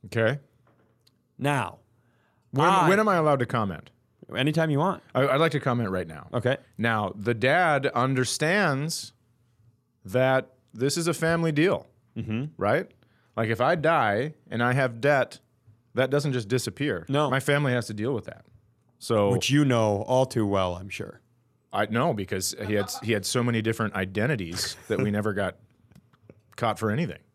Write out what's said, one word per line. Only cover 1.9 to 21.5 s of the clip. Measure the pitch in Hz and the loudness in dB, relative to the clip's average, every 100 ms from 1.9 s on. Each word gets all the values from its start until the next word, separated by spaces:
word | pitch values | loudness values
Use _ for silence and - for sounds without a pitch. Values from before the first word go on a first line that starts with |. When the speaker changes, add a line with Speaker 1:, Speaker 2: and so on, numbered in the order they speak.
| _ _ _ _ _ _ | _ _ _ _ _ _
Speaker 1:
When, | 131 220 | 2 4
Speaker 2:
I | 196 165 | 6 6
Speaker 1:
when | 196 | 4
am | 214 | 4
I | 180 | 4
allowed | 156 139 | 4 2
to | 123 | 0
comment? | 120 104 80 - _ _ _ - | 0 -2 -6 -14 _ _ _ -10
Speaker 2:
Anytime | 98 135 156 160 | -2 0 0 0
you | 143 | 2
want. | 175 185 _ | 0 -2 _
Speaker 1:
I, | 127 135 | 0 2
I'd | 135 | 2
like | 165 | 2
to | 147 | 0
comment | 135 120 110 | -2 -2 -2
right | 92 82 | -4 -6
now. | 76 - | -12 -6
Speaker 2:
Okay. | 120 120 135 _ - | -2 0 -2 _ -4
Speaker 1:
Now, | 113 110 104 | 0 0 -2
the | 107 104 | -4 -2
dad | 117 127 165 175 143 135 | 0 2 4 4 2 0
understands | 120 127 131 123 - 151 196 185 135 151 - - _ _ _ _ _ _ _ _ _ | 0 0 0 -2 -2 0 2 0 0 -4 -8 -12 _ _ _ _ _ _ _ _ _
that | 95 113 131 131 131 _ _ | -4 2 4 2 -2 _ _
this | 110 135 170 | -4 -2 0
is | 165 | -2
a | |
family | 160 165 170 165 | 0 0 0 0
deal, | 151 170 90 - _ _ - | 2 2 0 -6 _ _ -12
Speaker 2:
Mm-hmm. | 113 110 147 - | -6 -6 -6 -4
Speaker 1:
right? | 98 139 - _ _ _ _ - | 0 0 -2 _ _ _ _ -4
Like, | 113 | -2
if | 113 | 0
I | 127 | 0
die | 175 151 165 113 101 143 - _ | 2 2 2 2 0 -2 -8 _
and | 117 | -2
I | 120 | 0
have | 127 131 117 | 2 0 0
debt, | 139 143 123 - _ _ _ _ _ | 2 2 0 -6 _ _ _ _ _
that | 113 131 | -2 0
doesn't | 143 143 | 2 0
just | 127 101 | -2 -2
disappear. | 127 - - 143 92 80 | -2 -2 -4 -4 -4 -2
Speaker 2:
No. | 139 147 | 0 2
Speaker 1:
My | 131 | 0
family | 139 143 143 | 2 0 2
has | 123 113 | 0 -4
to | |
deal | 104 110 | -6 -4
with | 123 | -4
that. | - - - - _ _ _ _ | -8 -18 -20 -20 _ _ _ _
So | - 113 101 | 0 2 4
Speaker 2:
Which | 107 107 | 2 4
you | 143 143 | 4 4
know | 120 107 101 107 | 4 2 0 0
all | 127 | 2
too | 131 120 104 | 2 0 0
well, | 101 92 87 | 2 0 -4
I'm | 98 | -10
sure. | - - - _ _ _ | -12 -12 -14 _ _ _